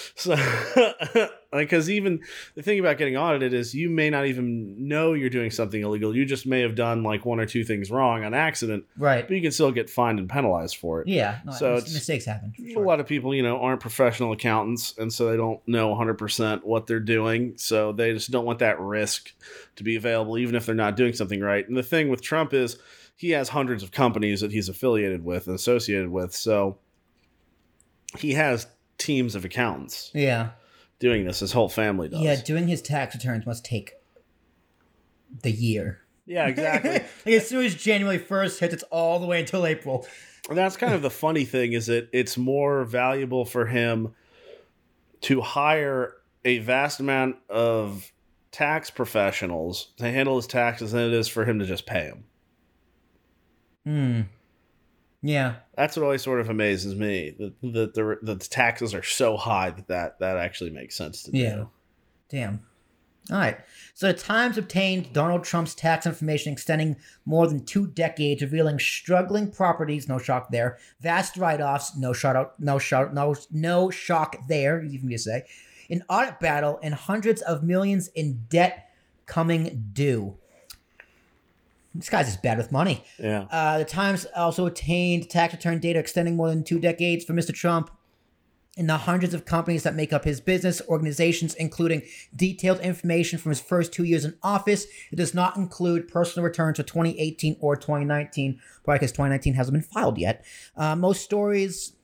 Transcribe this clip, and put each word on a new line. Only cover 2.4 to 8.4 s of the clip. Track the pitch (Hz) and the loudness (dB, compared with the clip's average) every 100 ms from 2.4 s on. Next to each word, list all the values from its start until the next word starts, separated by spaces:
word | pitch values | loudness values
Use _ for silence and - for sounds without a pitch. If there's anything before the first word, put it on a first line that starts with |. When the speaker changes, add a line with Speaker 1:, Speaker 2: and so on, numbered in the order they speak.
| - | -16
Speaker 1:
the | - | -8
thing | 151 202 | -2 2
about | 180 143 | 2 2
getting | 143 131 | 0 0
audited | 170 143 127 | 2 2 2
is | 123 120 | 0 -2
you | 127 170 | -2 0
may | 165 151 | 2 2
not | 143 139 | 2 0
even | 127 123 117 104 101 139 | 0 -2 -2 -6 -8 -2
know | 147 160 | 2 2
you're | 156 131 | 2 0
doing | 123 113 | 0 -2
something | 110 107 107 | -2 -2 -2
illegal. | 104 107 107 117 | -2 0 0 0
You | |
just | 135 131 131 | 0 0 0
may | 131 | 0
have | 120 113 | 2 0
done, | 117 117 | 0 0
like, | 110 104 120 | 0 -2 0
one | 117 | -2
or | 110 | 0
two | 123 | -2
things | 113 107 95 | -2 -2 -2
wrong | 123 131 113 | 2 2 2
on | 107 | -2
accident, | 127 | 0